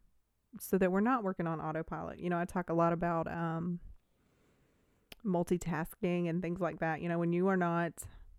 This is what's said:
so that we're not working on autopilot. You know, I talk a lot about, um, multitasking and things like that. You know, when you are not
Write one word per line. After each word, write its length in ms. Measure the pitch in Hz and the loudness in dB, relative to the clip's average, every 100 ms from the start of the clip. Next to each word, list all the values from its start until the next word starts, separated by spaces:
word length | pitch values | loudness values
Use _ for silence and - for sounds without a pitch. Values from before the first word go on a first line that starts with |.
| - _ _ _ _ - | -16 _ _ _ _ -16
so 160 | - 185 | 0 4
that 160 | 185 | 4
we're 80 | 190 | 4
not 240 | 226 262 | 4 2
working 220 | 190 185 165 | 0 -2 -2
on 120 | 160 | -2
autopilot. 600 | 156 160 165 160 170 - | -2 -4 -4 -6 -8 -6
You 80 | 175 | -2
know, 100 | 170 | 0
I 60 | |
talk 240 | 175 185 175 | 0 -2 0
a 60 | |
lot 180 | 165 170 | 4 4
about, 340 | 170 175 165 - | 4 2 0 -2
um, 520 | 170 165 165 175 175 - - _ _ _ _ _ _ _ _ _ _ _ - | -2 -2 -2 -2 -4 -8 -18 _ _ _ _ _ _ _ _ _ _ _ -8
multitasking 1040 | 214 175 175 180 170 156 175 - 180 175 170 | 0 0 2 0 0 -2 -4 -4 0 0 0
and 140 | 170 | 0
things 180 | 170 180 | -2 -2
like 180 | 170 160 | -2 -2
that. 200 | 160 156 | -2 -2
You 80 | 170 | -2
know, 100 | 170 | 0
when 140 | 170 | 2
you 160 | 175 190 | 2 4
are 80 | 185 | 4
not 360 | 175 170 170 - - - - | 2 2 -2 -4 -14 -18 -20